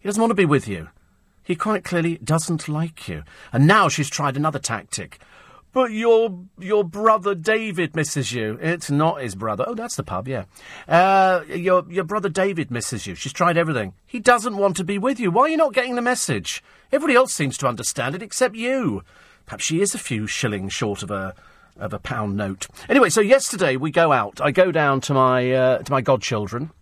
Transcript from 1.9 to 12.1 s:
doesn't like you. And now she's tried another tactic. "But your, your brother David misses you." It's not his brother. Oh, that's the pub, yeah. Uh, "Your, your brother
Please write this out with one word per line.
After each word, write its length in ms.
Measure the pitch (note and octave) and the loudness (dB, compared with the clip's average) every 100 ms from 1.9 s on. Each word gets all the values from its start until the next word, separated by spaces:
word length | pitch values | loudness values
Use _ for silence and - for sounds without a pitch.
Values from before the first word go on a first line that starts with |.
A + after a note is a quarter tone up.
| F3 E3 E3 | -2 -2 -4
doesn't 460 | - D#3+ D#3+ D#3+ - | -2 -2 0 -4 -4
like 360 | D3+ E3 D#3+ - | -4 -4 -8 -10
you. 180 | E2 D2 - - | -10 -12 -20 -6
And 140 | A#2+ D3 | 4 6
now 220 | G#3+ F3+ | 6 4
she's 200 | - D3 | 2 -4
tried 280 | - C#3+ C3+ | -2 -4 0
another 240 | D3+ D3 | -2 -2
tactic. 580 | - A2 F2 - F#2+ - _ - - - _ | -6 -6 -6 -10 -12 -16 _ -20 -20 -20 _
"But 160 | B3+ B3+ | 0 0
your, 480 | G#3+ A#3 A3+ A3+ F3+ F#3 _ | 0 4 4 4 -4 -16 _
your 260 | F#3 G#3 | -2 0
brother 500 | F#3 G3 A3 G#3+ F#3+ | 0 0 2 4 2
David 640 | G3 D#3+ A3 A3 F3+ E3 E3 | -4 0 0 -2 -4 -4 -2
misses 340 | D3+ - A2+ | -4 -2 -4
you." 280 | A#2+ A2 G#2+ | -4 -4 -4
It's 300 | D#3+ E3+ - | -4 -4 -2
not 320 | C#3+ D#3 E3 | 2 2 0
his 120 | B2 | -6
brother. 300 | F#2+ A2 G#2 - | -6 -4 -4 -4
Oh, 80 | |
that's 220 | A#3+ A#3 - | -6 -8 -8
the 60 | |
pub, 260 | - F#2 B2+ | -6 -6 -6
yeah. 160 | C3 F#2+ - - - - | -8 -8 -18 -20 -20 0
Uh, 540 | D#3+ F#3 G3 F#3+ F3+ D#3 | 4 4 4 4 2 -2
"Your, 360 | - F3 F3+ E3+ | -4 2 2 2
your 160 | F3 | -6
brother 240 | E3 | -4